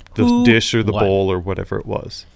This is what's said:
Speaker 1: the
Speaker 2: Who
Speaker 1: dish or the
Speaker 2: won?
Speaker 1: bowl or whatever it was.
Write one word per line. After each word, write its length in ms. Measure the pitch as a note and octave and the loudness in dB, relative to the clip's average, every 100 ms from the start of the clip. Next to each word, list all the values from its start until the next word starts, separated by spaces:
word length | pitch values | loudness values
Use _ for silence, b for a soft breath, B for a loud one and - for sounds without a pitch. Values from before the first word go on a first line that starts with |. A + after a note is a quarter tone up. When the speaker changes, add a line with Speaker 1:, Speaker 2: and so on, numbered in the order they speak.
| - | -10
Speaker 1:
the 100 | - | 0
Speaker 2:
Who 180 | A#3+ A#3+ B3 | 2 4 4
Speaker 1:
dish 260 | A2+ - | 4 2
or 100 | A#2 | 0
the 100 | G#2 | 0
Speaker 2:
won? 120 | G#2 | 0
Speaker 1:
bowl 260 | G2+ F#2+ F#2+ | 2 2 0
or 80 | F#2 | -2
whatever 400 | F2+ F#2+ F#2+ - | -4 -6 -6 -8
it 60 | |
was. 400 | - G#2 - - - | -6 -8 -8 -16 -20